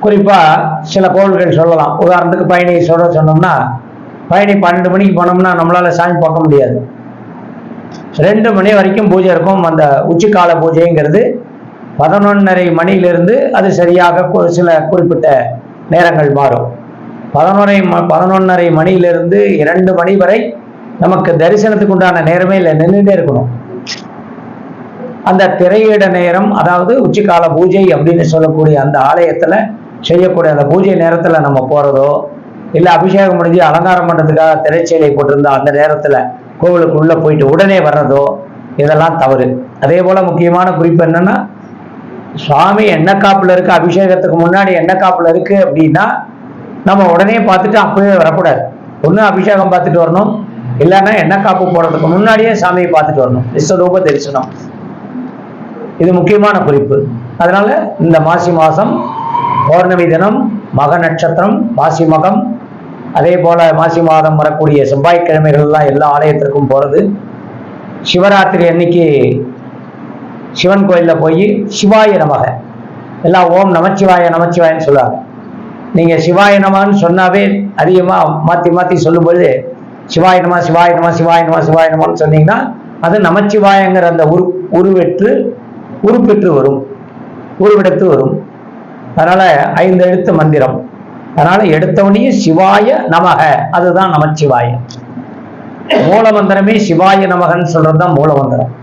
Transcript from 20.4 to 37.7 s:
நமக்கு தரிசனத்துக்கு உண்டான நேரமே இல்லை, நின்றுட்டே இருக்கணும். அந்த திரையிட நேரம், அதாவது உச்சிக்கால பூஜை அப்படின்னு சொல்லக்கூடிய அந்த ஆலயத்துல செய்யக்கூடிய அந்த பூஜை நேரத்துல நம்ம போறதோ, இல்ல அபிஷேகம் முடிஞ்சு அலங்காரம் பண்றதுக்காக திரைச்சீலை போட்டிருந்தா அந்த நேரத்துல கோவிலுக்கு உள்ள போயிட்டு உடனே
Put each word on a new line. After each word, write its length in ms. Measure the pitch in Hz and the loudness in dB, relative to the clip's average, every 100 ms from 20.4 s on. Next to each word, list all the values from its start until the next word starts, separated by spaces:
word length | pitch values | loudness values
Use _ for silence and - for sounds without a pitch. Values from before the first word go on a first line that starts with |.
| - - - - - - | -2 -10 -18 -20 -18 -4
நமக்கு 280 | 175 185 - 156 | 0 0 0 2
தரிசனத்துக்கு 540 | 165 208 214 208 202 190 | 2 2 0 0 0 2
உண்டான 240 | 185 170 156 | 0 0 0
நேரமே 260 | 175 180 190 | 0 0 0
இல்லை, 140 | 175 151 | 0 0
நின்றுட்டே 320 | 165 202 202 190 | 2 2 2 2
இருக்கணும். 320 | 165 123 123 120 - - - - - - - - - - - - - - - - - | 0 -2 -4 -8 -14 -16 -14 -16 -16 -20 -20 -18 -18 -18 -18 -18 -18 -16 -16 -8 -2
அந்த 140 | 190 185 - | 0 0 2
திரையிட 440 | 180 208 220 214 196 180 | 2 2 2 2 2 0
நேரம், 320 | 175 180 202 - | 0 0 0 0
அதாவது 340 | 170 180 180 262 202 | 0 0 0 0 0
உச்சிக்கால 400 | - 202 175 170 151 | 0 2 2 2 2
பூஜை 280 | 180 190 190 151 | 2 2 2 2
அப்படின்னு 300 | 156 170 160 | 2 0 2
சொல்லக்கூடிய 440 | 160 160 156 156 151 139 | 2 0 2 2 2 0
அந்த 120 | 147 131 | 0 0
ஆலயத்துல 460 | 165 170 - 160 196 226 - - - - | 2 0 0 0 0 -2 -8 -18 -14 -2
செய்யக்கூடிய 400 | 170 180 175 160 147 | 2 2 2 0 0
அந்த 100 | 139 | 0
பூஜை 220 | 170 196 175 | 0 0 0
நேரத்துல 360 | 165 170 180 160 143 | 0 0 0 0 0
நம்ம 140 | 135 127 | -2 0
போறதோ, 380 | 147 143 135 139 147 - - - - - 160 | 0 0 2 0 0 -6 -16 -20 -20 -6 0
இல்ல 100 | 175 175 | 2 2
அபிஷேகம் 400 | 185 196 190 175 | 2 2 2 2
முடிஞ்சு 220 | 170 170 165 | 2 2 2
அலங்காரம் 380 | 156 175 180 170 | 2 0 0 0
பண்றதுக்காக 440 | 165 156 156 160 156 156 | 0 0 2 2 2 0
திரைச்சீலை 440 | 160 170 165 151 | -2 0 2 2
போட்டிருந்தா 400 | 139 143 143 143 135 | 0 0 2 2 0
அந்த 100 | 139 143 | 0 0
நேரத்துல 360 | 151 151 151 135 127 - - - | 0 0 0 -2 -2 -10 -18 -2
கோவிலுக்கு 360 | 170 175 160 151 | 0 2 0 2
உள்ள 120 | 156 165 | 2 2
போயிட்டு 220 | 156 151 139 | 0 2 2
உடனே 260 | 160 190 | 2 2